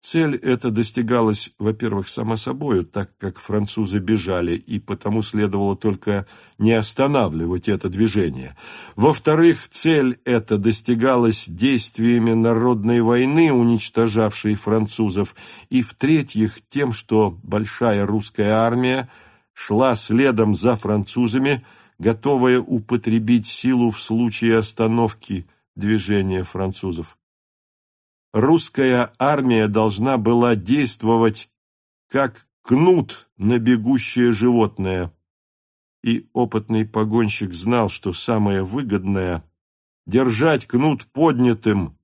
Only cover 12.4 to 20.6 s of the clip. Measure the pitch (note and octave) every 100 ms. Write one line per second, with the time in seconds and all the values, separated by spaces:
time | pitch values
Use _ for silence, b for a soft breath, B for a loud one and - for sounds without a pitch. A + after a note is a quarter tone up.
12.4 | A2+ A2+ B2 A#2 G#2 A#2+ A#2 A#2+ C3 D3+
13.4 | E3 C3 A#2+ A#2 - - A#2 G#2+ A2 -
14.4 | G#2+ G#2 - A2 G#2+ - A2 F#2 G2 -
15.4 | B B B B2+ A#2 - C#3 D#3+ B2+ A2
16.4 | G#2+ - _ C#3 C#3 A2+ - A2 G#2 F2
17.4 | - G#2+ G#2+ - A#2+ G#2 G2+ G#2+ G#2 -
18.4 | G#2 A2 A2+ A#2+ B2+ C3 B2 b b b
19.4 | b - - G#2 C3 A2+ - A2+ C3+ A2+
20.4 | A2 F#2